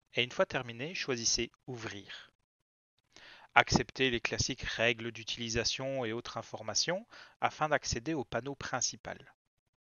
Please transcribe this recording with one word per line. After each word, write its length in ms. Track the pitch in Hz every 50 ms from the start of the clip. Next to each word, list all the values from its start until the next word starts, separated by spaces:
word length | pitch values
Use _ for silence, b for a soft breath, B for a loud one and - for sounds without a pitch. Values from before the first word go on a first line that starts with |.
| _ _ -
et 100 | - 120
une 80 | 127 -
fois 140 | - 190
terminé, 480 | - - 147 127 120 117 117 127 160 190
choisissez 580 | - - - 135 120 117 110 - - 117 113 _ _ _
Ouvrir. 640 | - 127 117 110 110 101 101 95 - - - - - _ _ _ _ _ _ _ _ _ _ _ _ _ _ _ _ B B B B B B B B B
Acceptez 560 | 120 120 - - - 123 - - - 131 131
les 100 | 120 117
classiques 420 | - - - 110 - - 139 - -
règles 500 | - - - 113 117 120 113 113 117 113
d'utilisation 920 | 110 110 - - - 120 117 113 117 113 - - - 135 135 135 135 127
et 80 | 113 110
autres 240 | 120 120 - -
informations 680 | 120 113 - - 107 110 110 104 - - - 165 190 233 - B B B B B B
afin 280 | - 117 - - 147 156
d'accéder 460 | 147 131 - - - 123 117 156 165
au 100 | 156 -
panneau 300 | - - 117 120 139 143
principal. 800 | - - - - 127 - - - 113 - - 90 92 - - - _ _ _ _ _ _ _ _ _